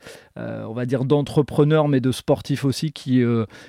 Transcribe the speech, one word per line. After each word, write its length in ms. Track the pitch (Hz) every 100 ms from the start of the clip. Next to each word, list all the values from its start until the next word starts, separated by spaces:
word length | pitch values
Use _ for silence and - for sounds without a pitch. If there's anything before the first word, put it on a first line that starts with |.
| - - - -
euh, 260 | 113 113 107
on 80 |
va 120 | 113 123
dire 200 | 151 139
d'entrepreneurs, 840 | 147 139 156 143 - 147 156 147
mais 120 | 139
de 120 | 127
sportifs 540 | 117 - 135 - 139 139
aussi, 260 | - 160
qui, 320 | - 135 127
euh, 240 | 120 117 104 -